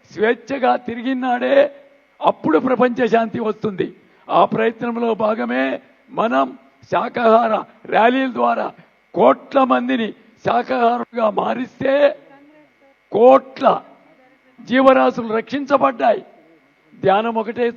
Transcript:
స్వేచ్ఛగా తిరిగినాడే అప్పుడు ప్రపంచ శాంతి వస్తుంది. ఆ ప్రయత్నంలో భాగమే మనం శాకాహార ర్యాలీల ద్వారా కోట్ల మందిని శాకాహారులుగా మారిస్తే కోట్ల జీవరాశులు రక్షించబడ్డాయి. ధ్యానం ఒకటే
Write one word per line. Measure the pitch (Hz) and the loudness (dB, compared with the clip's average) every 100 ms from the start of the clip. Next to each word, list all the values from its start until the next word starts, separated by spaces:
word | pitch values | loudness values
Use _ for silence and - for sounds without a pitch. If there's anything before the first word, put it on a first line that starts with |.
| _ | _
స్వేచ్ఛగా | 170 220 240 - 269 247 247 - | -2 -2 -2 -6 -2 0 0 -4
తిరిగినాడే | 233 240 262 254 247 254 277 285 - _ _ _ _ | -8 -6 -4 -2 -2 2 2 2 -2 _ _ _ _
అప్పుడు | 294 - - 311 254 | -2 -2 0 0 0
ప్రపంచ | 247 247 233 233 | 0 0 0 0
శాంతి | 226 226 240 220 | 0 0 -4 -6
వస్తుంది. | 214 214 185 - - _ _ - | -6 -8 -6 -8 -8 _ _ -2
ఆ | 165 202 | 0 2
ప్రయత్నంలో | 220 226 226 240 233 233 202 | 0 -2 -4 -8 -4 -4 -2
భాగమే | 214 220 233 254 262 240 - _ _ 131 | -2 -4 -4 -4 -4 -6 -14 _ _ -4
మనం | 220 262 262 - _ _ - | -2 0 -2 -6 _ _ -4
శాకాహార | 196 233 240 226 226 226 202 - _ - | -4 -4 0 4 4 4 -2 -6 _ -2
ర్యాలీల | 185 226 262 262 | 2 4 2 -2
ద్వారా | 233 240 233 208 - _ _ _ | -2 -2 -2 -6 -10 _ _ _
కోట్ల | 175 240 262 - 277 | 2 2 2 -2 0
మందిని | 254 254 247 262 214 - _ _ 190 | 2 0 -2 -4 -4 -8 _ _ -2
శాకాహారులుగా | 226 240 254 233 240 233 233 220 | -2 -2 -2 0 -2 -6 -2 -2
మారిస్తే | 202 214 226 254 - 269 277 285 - - - _ _ _ _ _ _ _ | -2 -4 -6 -8 -6 -2 2 2 0 -14 -20 _ _ _ _ _ _ _
కోట్ల | 196 247 269 - - 262 - - - _ _ _ _ _ _ | 4 6 6 2 -2 0 0 -6 -20 _ _ _ _ _ _
జీవరాశులు | - 254 269 262 262 247 226 | -4 2 4 4 2 -2 -4
రక్షించబడ్డాయి. | 220 220 269 269 277 277 240 247 135 - _ _ _ _ _ _ - | -6 -4 -8 -2 0 0 0 0 0 -6 _ _ _ _ _ _ -4
ధ్యానం | 190 196 226 | 0 0 0
ఒకటే | 226 220 226 240 | -4 -6 -4 -4